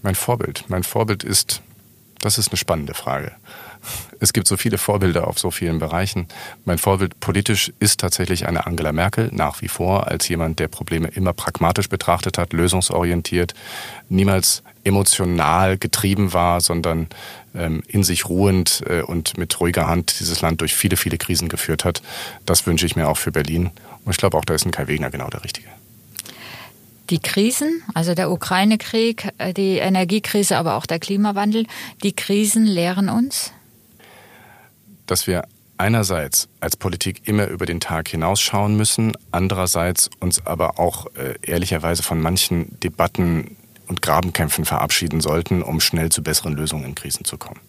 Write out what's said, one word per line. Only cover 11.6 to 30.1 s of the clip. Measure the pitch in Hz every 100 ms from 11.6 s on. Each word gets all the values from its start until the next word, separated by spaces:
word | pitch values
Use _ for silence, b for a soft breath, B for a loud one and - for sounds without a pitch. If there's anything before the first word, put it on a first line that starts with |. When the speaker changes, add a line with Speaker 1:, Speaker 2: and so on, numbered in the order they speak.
| 82 87 101
Speaker 1:
betrachtet | - - 85 95 -
hat, | 87
lösungsorientiert, | 82 90 95 - 85 87 87 85 87 87 - B B B B B
niemals | 92 98 95 - - B B
emotional | 98 98 98 - 90 87 76 85 95 95
getrieben | 80 - 98 98 98
war, | 87 87 87
sondern, | - 85 82 82 80 B B B B -
ähm, | 85 80 -
in | 104
sich | 90 90 -
ruhend, | 87 101 92 85 - -
äh, | 85
und | - 85 80 -
mit | 85 -
ruhiger | 87 90 80
Hand | 87 85 -
dieses | 87 82
Land | 82 82
durch | 80 -
viele, | 98 98
viele | - 80
Krisen | - 87 85
geführt | - - 80 92
hat. | 85 B B B B -
Das | 87 -
wünsche | 82 85
ich | 82
mir | 78
auch | 78
für | -
Berlin. | 78 71 80 90 - B B
Und | -
ich | -
glaube | 98 80
auch, | 76
da | 80
ist | 90
ein |
Kai | - 69
Wegner | 76 65
genau | 69 -
der | - -
Richtige. | - - - - - - - B B B B B B - - -
Speaker 2:
Die | 165
Krisen, | - - 214 254 294 330 -
also | 170 165
der | 175 175
Ukraine-Krieg, | 165 - 185 202 220 - 226 226 226 - -
äh, | 185
die | 185 190 185
Energiekrise, | 190 190 180